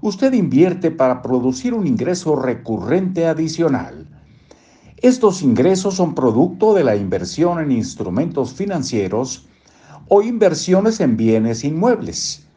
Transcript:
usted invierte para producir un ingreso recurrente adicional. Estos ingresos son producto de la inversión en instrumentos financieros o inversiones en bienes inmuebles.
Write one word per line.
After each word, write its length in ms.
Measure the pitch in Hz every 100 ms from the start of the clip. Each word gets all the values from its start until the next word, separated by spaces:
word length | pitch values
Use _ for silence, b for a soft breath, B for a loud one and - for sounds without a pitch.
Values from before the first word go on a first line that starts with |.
usted 320 | 214 190 269
invierte 580 | 254 165 127 180 175 160
para 300 | 160 147 123
producir 540 | 120 127 127 127 247
un 120 | 233 175
ingreso 500 | 113 127 180 156 143
recurrente 880 | 127 113 - 107 - 175 185 180 165
adicional. 800 | 160 160 160 165 135 - - - b b b b b b b b b
Estos 460 | 247 247 214 -
ingresos 540 | 139 113 139 185 190 190
son 180 | 170
producto 580 | 151 131 110 180 180 214
de 120 | 202
la 120 | 135 104
inversión 640 | 98 92 - - 170 175
en 100 | 147
instrumentos 840 | 120 95 - 104 92 165 143 123
financieros 920 | - 202 175 123 113 95 104 131 - B B B B B B -
o 140 | 202
inversiones 760 | 226 233 202 160 - 185 214 220
en 180 | 156 110
bienes 440 | 113 113 113 113
inmuebles. 840 | 143 160 226 240 90 - - - -